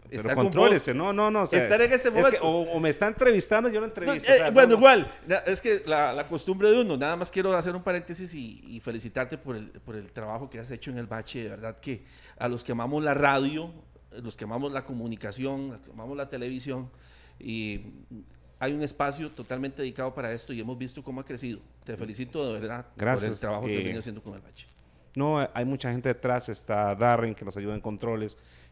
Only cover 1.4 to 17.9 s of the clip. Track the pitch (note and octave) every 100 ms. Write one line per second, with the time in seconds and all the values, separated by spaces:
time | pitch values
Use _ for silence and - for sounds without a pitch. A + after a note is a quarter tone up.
1.4 | F3+ F3+ D3+ G#3+ A#3+ B3+ B3+ A3+ C4+ G#3
2.4 | D#3+ E3+ E3 E3+ D#3+ D3 G#3 G#3+ B3+ G#3
3.4 | - G#3+ A#3+ G#3+ A3 G3+ F3 C4 B3 C4+
4.4 | - A#3 B3 A3 C4+ A#3+ - - D#3 F#3
5.4 | F3 F#3+ A#3 G3+ D#3 D3+ D3 C3 C#3+ E3
6.4 | F#3 F#3+ G#3 A#3+ A#3 C#3 C#3+ E3+ F3 F#3+
7.4 | F#3+ F3+ F3 F3+ F#3 F3 F3 E3+ F3+ D#3+
8.4 | A#2 - - A#2 B2 A2+ A2+ B2+ B2+ D3
9.4 | C3+ A2+ G#2+ - - G#2+ F#2+ - G#2+ A2+
10.4 | C#3 A2+ A#2+ A#2 C#3+ B2 A2+ A2+ G#2+ B2+
11.4 | A2 G2+ A2+ - C#3 A#2 - - - -
12.4 | B2 A#2+ - A#2+ A#2+ D3 D3+ C#3 C#3+ C#3
13.4 | C#3 D3+ E3+ - - - - A#2 A#2 -
14.4 | G#2+ A#2 C#3+ C3+ B2+ A#2+ A#2 A2 G#2+ G#2
15.4 | C3+ C#3 C#3 A2+ - A2+ A#2 C#3+ C#3 C3+
16.4 | B2+ C3 C3+ B2+ B2+ - - - - -
17.4 | - A2+ G#2+ G2+ G#2